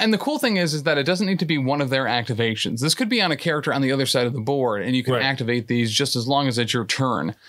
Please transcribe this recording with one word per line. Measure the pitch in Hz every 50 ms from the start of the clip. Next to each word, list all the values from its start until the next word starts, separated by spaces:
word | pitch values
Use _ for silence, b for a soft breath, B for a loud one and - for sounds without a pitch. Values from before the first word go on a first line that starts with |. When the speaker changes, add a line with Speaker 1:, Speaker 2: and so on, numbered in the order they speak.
Speaker 1:
and | 220 220
the | 220 -
cool | - 277 302 294
thing | 269 233 208
is, | 185 175 156 147
is | 151 139
that | 165 151 143
it | 139
doesn't | 165 185 180 208 190
need | 196 165
to | 180
be | 156 160 143
one | 131 127 143 147
of | 143 123
their | 135 131 131
activations. | 110 120 120 110 - 117 104 117 113 110 - - 95 110 117
This | 131 160 -
could | - 262 214
be | 247 226
on | 196 170
a | 151
character | - - 175 151 151 - 156
on | 120 139
the | 139 127
other | 139 135 135
side | 123 - 127 120
of | 120
the | 127 127
board, | 107 139 143 139 127 117 104 101
and | 92 123 127
you | 127 120
can | 131 127
Speaker 2:
Right. | 117
Speaker 1:
activate | 131 135 135 127 123 117 120 123 117 -
these | 120 120 117 113
just | 107 - 143 135 -
as | 123 113
long | 131 139 139 143 135
as | 113 120
it's | 117 113 -
your | 120 107
turn, | - - - 135 127 113 82 76 - - B B